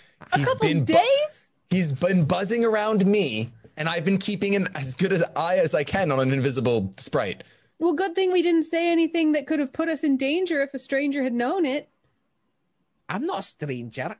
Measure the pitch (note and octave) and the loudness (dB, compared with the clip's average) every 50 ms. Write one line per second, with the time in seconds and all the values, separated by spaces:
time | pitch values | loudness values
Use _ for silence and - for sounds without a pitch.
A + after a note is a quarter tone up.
0 | - _ _ _ - - F4+ C#3+ C#3 - C5 - A4 G4 D4 - A3+ - D#4+ E4 | -20 _ _ _ -6 -2 0 0 2 0 0 2 2 2 2 2 2 4 4 4
1 | G#4+ B4+ C#5 C#5+ D5+ D5+ - - - - _ _ _ _ F3 F#3+ F3+ D3+ C3+ C3 | 6 6 4 2 2 -2 -6 -14 -20 -20 _ _ _ _ 0 0 0 0 -2 -2
2 | E3+ F#3 F#3+ F3+ D#3 C#3 F3+ F3+ G3+ F3+ A#3 A#3 A#3 A3+ G#3+ G#3+ G#3 A3 A3 G3 | 0 2 2 2 4 2 2 0 0 -2 0 0 2 2 2 2 0 0 2 2
3 | G3 G3 G#3 G#3+ F3+ C3 A2 A2 A2 - - - - - _ - D#3 E3 E3+ F3 | 4 4 4 2 2 0 -2 -4 -4 -6 -8 -18 -20 -18 _ -6 -4 -2 -2 -2
4 | D3 F#3+ G3 F#3+ - - G#3 F#3+ G3+ G3 G3+ G3 F3+ - - D3 C3+ C3 C3 - | 0 0 0 0 -2 -4 -4 -2 -2 0 0 0 0 -2 -6 -8 -8 -8 -2 -2
5 | F#3+ F3+ F#3+ E3+ E3+ - - C#3 D#3+ F3 F#3 F#3+ E3+ D3+ - D#3 C#3+ - - G3 | 0 0 2 0 0 0 -2 -4 -2 0 2 2 2 2 0 0 -2 -2 -2 0
6 | F#3+ D#3 C3+ C3 C3 C3 C#3 C3+ B2 C#3+ B2 C3 A2+ B2 A#2+ A2+ G2 F#2+ - - | 0 2 2 2 2 2 2 2 0 0 0 0 0 2 2 2 0 -4 -6 -12
7 | - - - C3+ A2 F#2+ - - - - _ _ _ _ _ - D#4+ F4 D4 D4 | -10 -4 -2 -2 -2 -2 -6 -10 -14 -20 _ _ _ _ _ -2 -2 0 0 0
8 | F#4+ G4 E4+ F#4+ F#4+ F#4 F4+ F4+ E4 F4 E4 E4 D4+ D#4 E4+ E4 E4+ E4+ E4+ E4 | -2 -2 0 0 0 2 2 2 2 4 2 2 2 0 -2 0 0 2 2 2
9 | E4 D#4+ E4 E4+ D#4+ D#4 D4+ D4+ C4 - D#4 D4 C#4+ C4+ - - E4 E4 D#4+ - | 2 2 0 0 2 2 2 0 0 -2 -2 -2 -2 -4 -4 -4 -2 -2 -2 0
10 | - D4 C4+ B3+ C4+ C4+ D4+ F4+ F#4+ E4+ E4 C#4 C#4 C#4 - B3+ - - C#4 C4+ | 0 0 2 2 2 0 0 0 0 0 0 -2 -2 -2 -4 -10 -6 -4 -2 -2
11 | D4 C#4+ C#4 C#4+ B3+ C4 A#3 A#3+ A#3+ B3+ F#4 G4 E4 C4 - - - - _ _ | 0 0 -2 -2 -2 -2 0 0 0 0 0 0 0 0 -2 -4 -6 -10 _ _
12 | _ _ _ _ _ _ _ _ _ _ _ _ _ _ _ _ _ _ _ _ | _ _ _ _ _ _ _ _ _ _ _ _ _ _ _ _ _ _ _ _
13 | _ - D#3+ G#3 D4 F4+ F#4+ G3+ - - - - D#3 C#3+ B2+ B2 A#2+ A#2 - C3 | _ -10 -8 -6 -6 -6 -6 -8 -10 -12 -12 -10 -8 -8 -8 -8 -10 -10 -8 -8
14 | C3 E3 - | -8 -8 -10